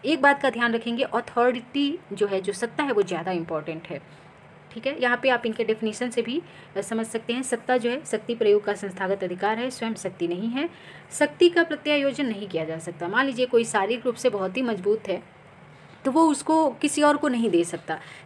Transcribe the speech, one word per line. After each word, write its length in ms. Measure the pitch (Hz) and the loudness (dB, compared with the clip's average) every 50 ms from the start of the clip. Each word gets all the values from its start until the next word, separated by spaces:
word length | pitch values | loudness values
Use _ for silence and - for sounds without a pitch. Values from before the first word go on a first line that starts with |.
| - | 2
एक 180 | 254 311 311 269 | 0 2 6 6
बात 200 | 285 285 277 277 | 4 4 6 2
का 80 | 262 | 0
ध्यान 240 | 226 233 240 233 226 | 0 2 0 0 0
रखेंगे, 280 | 226 226 233 233 240 269 | 0 -2 -2 -2 -2 -2
authority 960 | - - 233 233 - - 240 240 247 247 247 - - - 277 285 277 294 349 - - 196 | 0 -2 -4 -4 -2 2 4 4 4 4 0 -6 -4 -2 0 0 0 0 -4 -8 -12 -2
जो 140 | 190 208 | -2 0
है, 140 | 202 196 190 | 0 0 -2
जो 120 | 185 196 202 | -2 -4 -4
सत्ता 320 | - 240 226 - - 302 | -4 -6 -6 -2 -2 0
है, 80 | 277 247 | 2 2
वो 100 | 208 196 | 2 2
ज़्यादा 300 | 185 185 160 165 185 185 | 2 0 -4 -2 -2 -2
important 560 | 175 165 165 165 156 151 - 160 160 - - | -4 -2 -2 -4 -4 -4 -6 -10 -10 -10 -10
है, 120 | 165 139 - - - - - - - - - - - - - - - | -12 -12 -12 -16 -20 -20 -20 -20 -20 -20 -20 -20 -20 -20 -20 -16 -14
ठीक 140 | 233 226 | -6 -4
है। 160 | 262 285 - 247 | -4 -2 0 2
यहाँ 180 | 247 240 247 247 | 2 2 2 4
पे 60 | 269 | 2
आप 180 | 254 233 233 | 2 4 2
इनके 180 | 233 220 - 226 | -2 -2 -2 0
definition 460 | 196 220 220 220 220 208 - 247 247 | 0 0 0 0 -4 -2 -2 -4 -2
से 120 | 233 247 220 | -2 -2 -2
भी, 200 | 233 247 330 349 - - - - - - | 0 -2 -4 -6 -6 -20 -20 -20 -10 -8
अ, 40 | 196 | -6
समझ 260 | 202 - 226 220 226 | -6 -2 -2 -4 -4
सकते 260 | 220 - 226 226 - 233 | -2 -4 -6 -4 -2 -4
हैं। 100 | 254 262 | -4 -2
सत्ता 340 | - 247 226 - - 254 | -4 -4 -4 0 2 2
जो 140 | 254 226 240 | 2 2 0
है, 140 | 240 285 - | -2 -2 -4
शक्ति 300 | - - 214 220 - 233 | -4 -4 -4 -2 -4 -2
प्रयोग 300 | 226 226 208 202 208 208 | 2 4 6 6 6 4
का 100 | - 208 | 0 -4
संस्थागत 500 | 208 - 196 185 - 196 185 196 196 196 | -2 -4 -8 -4 -4 0 0 0 -2 -2
अधिकार 340 | 180 180 185 202 202 220 226 | -6 -4 -2 0 0 0 0
है, 120 | 240 262 | -2 -4
स्वयं 240 | 254 - 233 226 220 | -4 -4 -4 -4 -4
शक्ति 340 | - - 185 185 - 175 170 | -4 -6 -8 -4 -4 -4 -2
नहीं 200 | 175 180 208 233 | -2 -2 -4 -4
है। 220 | 240 269 302 339 - - - - - - - - - - | -2 -2 -4 -4 -6 -10 -20 -20 -20 -20 -20 -12 0 0
शक्ति 300 | 294 294 294 - 349 349 | 0 0 4 4 4 6
का 140 | 339 339 339 | 6 4 0
प्रत्यायोजन 640 | 330 302 294 - 294 294 294 277 277 247 262 285 | 0 -2 -6 -2 -2 0 0 0 -2 -2 -2 -4
नहीं 220 | 247 214 196 208 196 | -4 -4 -6 -8 -6
किया 160 | - 165 160 | -6 -6 -4
जा 140 | 156 160 160 | -4 -6 -8
सकता। 300 | 160 180 165 151 170 175 | -8 -10 -10 -8 -6 -2
मान 180 | 202 240 269 | 0 0 0
लीजिए 200 | 277 254 226 254 | 0 0 -2 -2
कोई 180 | 247 247 233 233 | 2 2 2 2
शारीरिक 420 | 233 - 214 196 196 240 240 - | 2 0 0 0 0 -2 -2 -2
रूप 80 | 254 226 | -4 -4
से 140 | - - 247 | 0 0 0
बहुत 280 | 208 202 190 185 185 | 0 0 -4 -2 -2
ही 60 | 254 262 | -2 -2
मजबूत 460 | 240 226 190 185 202 214 220 - 196 | -2 -2 -2 0 0 0 0 0 -4
है 280 | 185 185 - - - - - - - - - - - - - - - - - | -6 -6 -6 -12 -20 -20 -20 -20 -20 -20 -20 -20 -20 -20 -20 -20 -20 -4 -2
तो 80 | 269 247 | 2 4
वो 140 | 320 330 | 6 6
उसको 440 | 320 294 269 - - 320 320 320 285 | 6 4 0 0 2 2 4 4 2
किसी 320 | 233 - - 294 - - 294 | 0 0 -2 -2 2 4 4
और 140 | 294 294 | 4 4
को 120 | 294 294 294 | 4 2 0
नहीं 220 | 247 240 226 220 | 0 2 0 2
दे 140 | 170 170 170 | 4 2 2
सकता, 340 | 170 - 160 - - 160 156 - - - - - | 2 -4 -10 -6 -8 -8 -8 -8 -16 -20 -20 -10